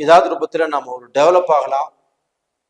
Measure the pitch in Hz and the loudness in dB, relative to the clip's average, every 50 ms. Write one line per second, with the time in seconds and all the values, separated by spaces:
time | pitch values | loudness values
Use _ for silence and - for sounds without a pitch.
0 | 143 151 170 185 190 160 165 - 156 - - 160 165 156 147 139 131 123 123 123 | 2 4 4 4 4 2 -4 -6 -8 -6 -4 -4 -4 -4 -4 -8 -8 -10 -16 -18
1 | 123 120 - 139 151 170 185 180 180 165 156 143 131 131 135 135 147 - _ _ | -14 -6 -2 0 2 2 2 2 0 0 0 0 -2 -2 -6 -6 -6 -8 _ _
2 | _ _ _ _ _ _ _ _ _ _ _ _ _ | _ _ _ _ _ _ _ _ _ _ _ _ _